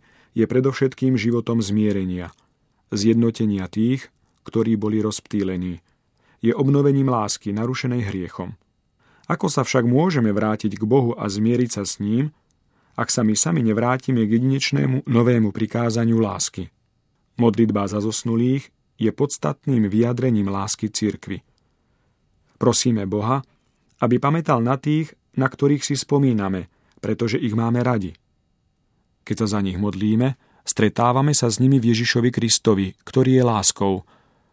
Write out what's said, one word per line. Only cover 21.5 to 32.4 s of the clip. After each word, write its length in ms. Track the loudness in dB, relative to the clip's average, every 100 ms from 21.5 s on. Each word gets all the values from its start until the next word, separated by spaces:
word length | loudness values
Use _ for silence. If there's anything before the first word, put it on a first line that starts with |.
| _ _ _ _ _ _ _ _ _ _ -2
Prosíme 480 | 0 2 0 -2 -2
Boha, 320 | -4 -2 -4 -6 _ _ _ _ -4
aby 220 | 0 2
pamätal 400 | 2 0 0 0
na 160 | 0 -2
tých, 400 | 0 -2 -2 -12 _ -2
na 80 | -2
ktorých 340 | 0 2 2
si 140 | 0 -4
spomíname, 720 | 0 2 4 2 0 -4 -8 _ _ -10
pretože 400 | -6 -2 -2 -2
ich 160 | -2 0
máme 240 | 0 0
radi. 320 | 0 -2 -4 -12 _ _ _ _ _ _ _ _ _ _
Keď 120 | -8 -4
sa 160 | -2 -2
za 40 |
nich 160 | -2 -2
modlíme, 560 | -4 -2 0 2 0 -2 _ _ -6
stretávame 640 | 0 2 2 2 2 2
sa 160 | 2 0
s 100 | 2
nimi 220 | 4 4
v 160 | 4 2
Ježišovi 320 | 2 0 0
Kristovi, 640 | 0